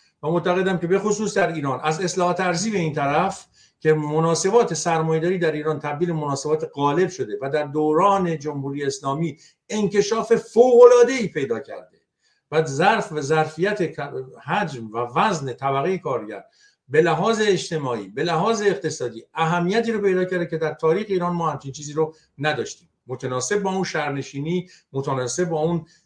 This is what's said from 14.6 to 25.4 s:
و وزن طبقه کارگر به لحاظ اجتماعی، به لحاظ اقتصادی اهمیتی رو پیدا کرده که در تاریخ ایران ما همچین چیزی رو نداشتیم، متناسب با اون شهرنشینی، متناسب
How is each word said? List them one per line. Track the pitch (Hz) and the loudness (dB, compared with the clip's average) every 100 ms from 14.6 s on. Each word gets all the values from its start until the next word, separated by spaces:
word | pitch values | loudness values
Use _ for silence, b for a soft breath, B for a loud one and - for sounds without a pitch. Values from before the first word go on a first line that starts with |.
| 175 131 110 | -4 -6 -8
و | 113 | -6
وزن | 120 139 214 160 135 | -2 0 0 0 -2
طبقه | 117 139 139 165 190 | -2 0 0 0 -2
کارگر | 151 123 107 101 - b b b - | -2 -4 -6 -12 -16 b b b 0
به | 143 | 2
لحاظ | 170 156 208 220 208 | 4 2 0 2 2
اجتماعی، | 180 - 160 135 113 95 | 2 -2 -4 -4 -6 -6
به | 110 | -4
لحاظ | 170 160 208 220 | -2 0 0 2
اقتصادی | 208 156 156 - 123 110 - | 0 0 -4 -6 -8 -8 -10
اهمیتی | 156 160 175 175 226 226 | -4 0 0 2 0 0
رو | 220 | 0
پیدا | 196 185 | 0 0
کرده | 180 185 170 | 0 -2 -4
که | 160 | -4
در | 156 | -4
تاریخ | 147 160 180 214 | 0 0 0 0
ایران | 185 175 | -2 -2
ما | 175 160 | -2 -2
همچین | 139 139 | -4 -10
چیزی | 139 147 | -12 -8
رو | 147 156 B B - | -4 -4 B B -4
نداشتیم، | 151 135 104 - _ _ - | -2 -2 -6 -12 _ _ -14
متناسب | 123 127 127 - 208 | -10 -6 -6 -2 -2
با | 190 | -2
اون | 190 | -2
شهرنشینی، | 180 160 147 139 131 139 156 180 180 B _ | -4 -4 -4 -6 -8 -8 -4 -4 -6 B _
متناسب | 135 139 131 123 180 | -8 -4 -4 -4 -4